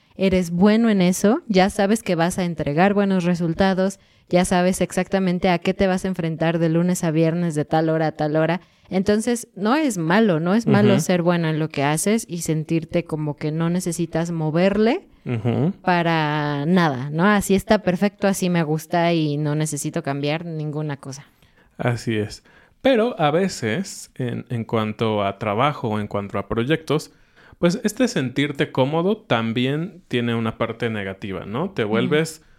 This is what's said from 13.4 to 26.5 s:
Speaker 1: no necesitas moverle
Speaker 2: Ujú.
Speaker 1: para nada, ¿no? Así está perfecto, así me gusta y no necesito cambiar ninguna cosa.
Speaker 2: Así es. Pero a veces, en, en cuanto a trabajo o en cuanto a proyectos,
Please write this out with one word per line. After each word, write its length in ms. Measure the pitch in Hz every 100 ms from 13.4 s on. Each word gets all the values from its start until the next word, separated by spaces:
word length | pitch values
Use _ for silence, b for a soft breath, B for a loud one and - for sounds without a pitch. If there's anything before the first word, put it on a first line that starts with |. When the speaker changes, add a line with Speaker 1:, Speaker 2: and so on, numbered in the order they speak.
| 156
Speaker 1:
no 180 | 156 165
necesitas 600 | 175 185 170 165 160 170
moverle 800 | 170 156 156 190 202 220 311 - _
Speaker 2:
Ujú. 480 | - 120 120 113 151 -
Speaker 1:
para 840 | - 175 170 165 151 151 147 147 151
nada, 440 | 185 170 127 139
¿no? 140 | 156
Así 300 | 190 208 - 196
está 240 | - 214
perfecto, 480 | 185 180 202 - 196
así 200 | 190 185
me 140 | 175
gusta 500 | 151 156 - 175 170
y 240 | 170 151 143
no 160 | 151 151
necesito 460 | 156 143 156 170
cambiar 400 | 151 139 143 160
ninguna 520 | 170 160 151 147 151 139
cosa. 300 | 147 135 - _ b b b -
Speaker 2:
Así 380 | 123 117 - 110
es. 280 | 101 - b b b _
Pero 400 | 262 247 233 240
a 120 | 151
veces, 800 | 156 190 - 113 120 196 - -
en, 300 | - 123 117 -
en 120 | 120
cuanto 600 | 110 113 107 107 113 107
a 140 | 98 98
trabajo 480 | 110 101 143 143 117
o 100 | 107
en 60 | 104
cuanto 320 | 101 101 107
a 80 |
proyectos, 640 | -